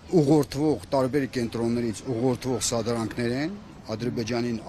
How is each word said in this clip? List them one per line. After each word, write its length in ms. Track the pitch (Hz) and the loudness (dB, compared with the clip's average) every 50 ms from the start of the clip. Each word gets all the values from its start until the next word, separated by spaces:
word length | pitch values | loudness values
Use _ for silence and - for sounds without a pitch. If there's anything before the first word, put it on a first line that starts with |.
| - - - 185 | -6 2 4 6
ուղղորդվող 640 | 147 135 160 151 139 - - 135 151 156 143 110 - - - | 6 8 6 6 6 2 0 0 2 2 0 0 -2 -2 0
տարբեր 320 | 135 131 127 120 147 135 120 - | 2 2 2 2 0 -2 0 -2
կենտրոններից 680 | 127 120 113 110 117 117 117 117 120 120 117 104 - - 131 127 | -2 -2 -2 -2 -2 0 0 0 0 -2 -2 -4 -6 -6 -4 -2
ուղղորդվող 480 | 113 120 131 123 113 - 131 131 110 - - | 0 2 2 0 0 -2 -2 -2 -2 0 0
սադրանքներ 640 | 123 117 110 113 120 117 110 107 107 - 120 117 120 131 | 0 0 0 0 0 -2 -2 -2 -2 -2 -2 0 0 -2
են, 160 | 147 165 202 208 - - - - - - 110 | -2 -4 -6 -8 -12 -16 -18 -16 -8 -8 -6
Ադրբեջանին 640 | 107 117 123 113 117 117 107 123 117 120 120 117 107 - | -4 -4 -4 -2 -4 -2 -2 -2 -2 0 -2 -2 -4 -4